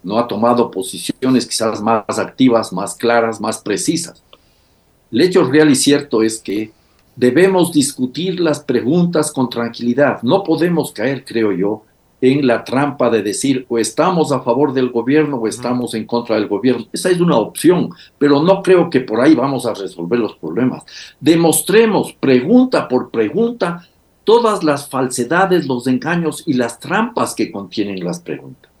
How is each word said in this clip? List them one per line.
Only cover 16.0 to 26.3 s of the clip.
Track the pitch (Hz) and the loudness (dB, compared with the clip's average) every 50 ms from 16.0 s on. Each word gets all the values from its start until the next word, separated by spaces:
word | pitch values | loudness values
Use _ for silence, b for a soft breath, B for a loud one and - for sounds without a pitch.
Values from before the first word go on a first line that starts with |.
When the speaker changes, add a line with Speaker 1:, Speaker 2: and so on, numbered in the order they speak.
| 107 | -6
Speaker 1:
contra | - 120 120 117 - 110 | -4 -4 -4 -2 -2 -2
del | 110 104 | -2 0
gobierno. | 95 101 98 113 127 120 113 107 _ - | -2 -4 0 0 0 0 0 -4 _ -10
Esa | - - 185 | -4 -2 0
es | 180 170 | 0 2
una | 175 170 147 | 2 2 4
opción, | 117 104 - - - - 156 180 170 127 B B B B B B | 2 0 0 -6 2 2 4 4 4 0 B B B B B B
pero | _ 143 143 143 143 | _ 2 4 4 4
no | 156 180 - - | 4 4 2 2
creo | - 175 185 175 160 - | 4 4 4 4 4 2
que | - 127 | 0 -2
por | - - 107 113 | -2 0 -2 2
ahí | 127 151 156 | 4 4 4
vamos | 120 127 143 139 120 - | 4 2 -2 -4 -4 -4
a | 117 101 | -6 -6
resolver | 95 98 90 - 85 85 85 113 120 | -6 -8 -10 -10 -10 -4 -2 -2 -2
los | 110 98 - | -2 -4 -6
problemas. | _ - 78 82 107 127 127 - 78 - B B B B B B B | _ -12 -6 -4 -2 -2 -2 -2 -4 -14 B B B B B B B
Demostremos, | - 139 170 165 170 160 156 - - - 185 220 233 220 190 147 - - - | 2 2 4 4 4 2 2 0 0 2 4 4 4 4 2 0 -2 -2 -6
pregunta | _ - 131 127 123 123 165 240 247 254 254 - 151 131 | _ 2 4 4 4 4 6 6 6 6 4 0 -2 -2
por | - 127 123 - - | 0 -2 -2 -2 -2
pregunta, | - 113 107 101 - 190 233 240 247 233 196 175 175 175 - _ _ _ _ _ _ _ _ | -2 -2 -2 0 0 0 0 0 0 -4 -4 -4 -4 -8 -14 _ _ _ _ _ _ _ _
todas | - 220 233 233 220 208 180 156 | 4 4 4 4 2 0 2 0
las | 151 143 139 - | 0 0 -2 -4
falsedades, | - - 127 131 127 - - 120 117 160 180 196 185 185 175 147 | -6 -4 -4 -4 -4 -2 -4 -4 0 2 0 2 2 2 0 0
los | 131 131 123 - | -2 -4 -2 0
engaños | 131 127 120 131 151 175 170 170 156 | 0 -2 0 -2 -2 -2 -2 -2 -4